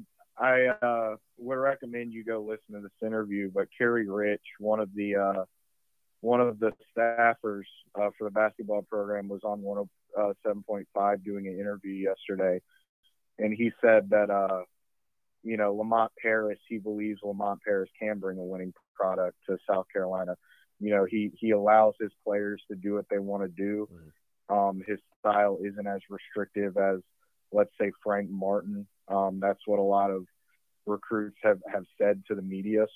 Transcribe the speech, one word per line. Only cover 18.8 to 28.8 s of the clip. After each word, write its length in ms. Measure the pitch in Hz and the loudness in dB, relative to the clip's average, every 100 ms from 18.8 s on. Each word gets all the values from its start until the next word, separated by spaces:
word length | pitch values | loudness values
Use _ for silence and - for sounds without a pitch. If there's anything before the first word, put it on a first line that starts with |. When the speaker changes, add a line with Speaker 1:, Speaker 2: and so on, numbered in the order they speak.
| _ - | _ -4
Speaker 1:
product 420 | 95 92 90 - - | -2 0 -2 -4 -6
to 120 | 95 - | -6 0
South 160 | 95 95 | -2 0
Carolina. 420 | 101 92 92 90 90 _ _ _ _ | -4 -2 -4 -4 -8 _ _ _ _
You 100 | 104 | 0
know, 160 | 101 95 | 2 2
he, 260 | 110 104 - | 0 -4 -2
he 160 | 113 | 2
allows 420 | 104 104 110 107 - | 4 6 8 6 4
his 120 | 107 _ - | -8 _ -2
players 380 | 104 104 101 _ | -2 -2 -6 _
to 40 | 101 | -8
do 200 | 98 101 | -4 -4
what 100 | 98 | -2
they 80 | 101 | -4
wanna 280 | 98 101 98 | -2 -4 -6
do. 400 | 85 98 104 107 | -4 -4 -4 -6
Speaker 2:
Mm-hmm. 640 | 87 78 _ _ _ _ 101 | -12 -20 _ _ _ _ 2
Speaker 1:
Um, 260 | 98 95 95 | 2 0 -6
his 120 | 101 _ _ | -8 _ _
style 400 | 107 104 104 95 | 2 4 4 2
isn't 240 | 101 101 101 | -6 -6 -6
as 140 | 98 - | -6 -8
restrictive 680 | 98 - - 98 104 101 92 | -16 -10 -6 -4 -2 -2 2
as, 220 | 98 95 - _ _ _ _ | 2 2 -4 _ _ _ _
let's 200 | 104 101 _ | 2 2 _
say, 120 | 104 - | -4 -2
Frank 280 | 107 101 98 | -2 -2 -2
Martin. 560 | 98 95 101 92 101 | -4 0 0 -2 -8